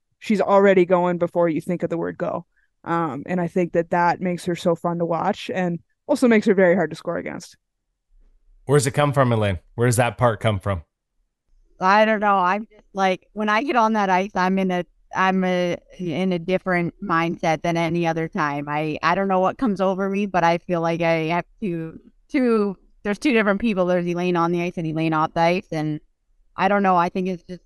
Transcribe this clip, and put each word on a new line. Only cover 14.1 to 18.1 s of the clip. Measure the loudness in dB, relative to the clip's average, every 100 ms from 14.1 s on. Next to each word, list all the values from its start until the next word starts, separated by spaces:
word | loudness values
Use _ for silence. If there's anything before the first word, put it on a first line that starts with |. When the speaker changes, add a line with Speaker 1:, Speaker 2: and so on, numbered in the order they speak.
Speaker 3:
ice, | 2 0
I'm | -2 0 0
in | 0
a, | -2 -6 _ _
I'm | -2 0 2
a, | 0 0 -2 -4 -10 -12
in | -6 -2 -2
a | -2
different | -2 -2 0 -2 -2 -6
mindset | -2 -2 -2 -2 -2 -2
than | -2 -2
any | -2 0
other | -2